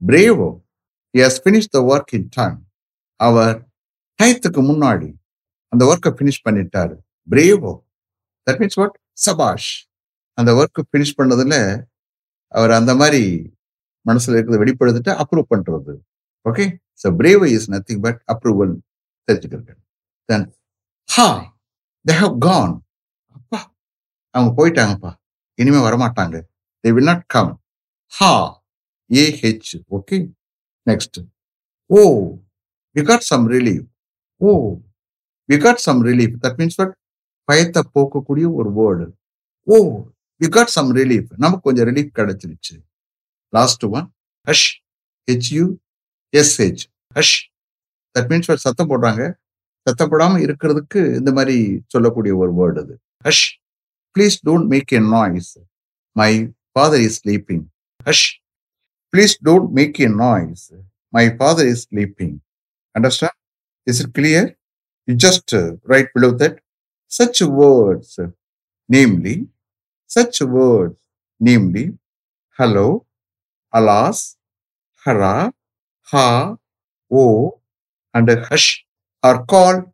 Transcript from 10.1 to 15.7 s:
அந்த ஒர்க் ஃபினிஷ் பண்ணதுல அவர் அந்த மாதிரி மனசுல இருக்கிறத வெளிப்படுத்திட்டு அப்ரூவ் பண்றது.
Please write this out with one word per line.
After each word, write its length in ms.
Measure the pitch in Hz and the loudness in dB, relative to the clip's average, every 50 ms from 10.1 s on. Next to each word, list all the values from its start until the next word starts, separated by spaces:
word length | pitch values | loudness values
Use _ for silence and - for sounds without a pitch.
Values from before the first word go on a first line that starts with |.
| _ _ _ _ _ | _ _ _ _ _
அந்த 200 | - 117 120 117 | -2 0 2 2
ஒர்க் 280 | 123 151 160 - - 139 - | 2 2 0 -2 -6 -8 -4
ஃபினிஷ் 220 | - 143 143 143 - - | -2 -2 -2 -2 -2 -2
பண்ணதுல 640 | 139 127 123 120 131 135 156 139 110 95 98 117 120 - _ _ _ _ _ _ _ _ _ _ _ _ | 0 0 0 0 0 0 0 0 -2 -2 -4 -6 -10 -16 _ _ _ _ _ _ _ _ _ _ _ _
அவர் 240 | - 110 113 113 | -2 0 2 2
அந்த 240 | 113 113 117 123 127 | 2 2 2 2 2
மாதிரி 560 | 131 147 151 147 135 110 95 87 80 80 - - _ _ _ _ _ _ _ _ _ - 113 | 2 2 2 2 2 0 -2 -4 -6 -8 -12 -20 _ _ _ _ _ _ _ _ _ -4 -2
மனசுல 220 | 113 120 120 127 | 0 0 0 0
இருக்கிறத 260 | 120 113 110 113 117 104 | 0 0 0 0 0 0
வெளிப்படுத்திட்டு 640 | 104 127 131 127 131 123 117 120 117 196 185 - | 2 0 0 2 2 0 2 0 -2 -4 -4 -4
அப்ரூவ் 240 | 151 - - 160 143 - 120 | -4 -2 -2 -2 -2 0 -2
பண்றது. 400 | 101 90 - | -4 -4 -4